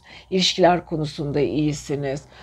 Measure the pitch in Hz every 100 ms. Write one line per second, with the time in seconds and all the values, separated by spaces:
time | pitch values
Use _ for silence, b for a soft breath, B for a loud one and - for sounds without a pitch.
0 | B B - 185 - - 180 175 - 156
1 | 147 - 143 143 110 147 151 143 - 143
2 | 139 143 - B